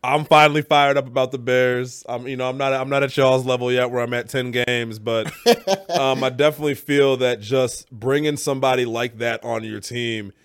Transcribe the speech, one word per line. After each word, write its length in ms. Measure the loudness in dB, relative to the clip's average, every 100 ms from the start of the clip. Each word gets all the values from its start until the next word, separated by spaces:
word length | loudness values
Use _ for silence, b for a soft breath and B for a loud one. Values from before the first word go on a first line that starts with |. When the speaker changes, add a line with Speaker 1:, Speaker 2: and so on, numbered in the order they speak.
Speaker 1:
I'm 220 | 0 0
finally 380 | 6 6 8 4
fired 340 | 2 4 4 2
up 100 | 0
about 240 | -2 -2
the 60 | -2
Bears. 680 | 0 2 2 0 -4 -12 -10
I'm, 180 | -8 -8
you 80 |
know, 140 | -6 -6
I'm 80 | -2
not, 160 | -2
I'm 160 | -2 0
not 140 | 0
at 120 | 0 2
y'all's 260 | 4 4
level 260 | 2 -2 0
yet 200 | 0 0
where 100 | -2
I'm 120 | -2
at 160 | -4 -4
ten 200 | -6 -2
games, 480 | -2 0 -2 -4 -8
but, 320 | -4 -2 -4 0 2
Speaker 2:
<laughs> 440 | 2 0 -4 -2
Speaker 1:
um, 340 | 0 0 0
I 60 | -2
definitely 420 | 2 0 2 -4
feel 440 | -4 0 2 4 2
that 220 | 0 -2
just 500 | -2 0 0 -4 -16
bringing 480 | -8 -2 0 0 -2
somebody 480 | -4 0 0 2 0
like 320 | -2 -6 -4
that 260 | -4 -4
on 180 | -6 -6
your 160 | -6 -10
team 540 | -10 -6 -6 -6 -10 _